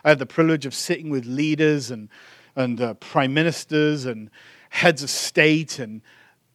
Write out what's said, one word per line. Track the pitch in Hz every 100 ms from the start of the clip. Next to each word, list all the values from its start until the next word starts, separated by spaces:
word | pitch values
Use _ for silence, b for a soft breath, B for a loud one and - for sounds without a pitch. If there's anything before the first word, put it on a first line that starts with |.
I | 151
have | 143
the | 127
privilege | - 160 156 135
of |
sitting | - - 170 156
with | 135
leaders | 120 135 156 151 151 147 117
and, | 113 104 B B B B
and, | 135 123 117
uh, | 120
prime | - - 156 131
ministers | 147 165 156 - 151 151 147
and | 127 113 110 B B B B
heads | - 175 139
of | 143
state, | - - 170 156 156 156 -
and, | 110 110 b b b b _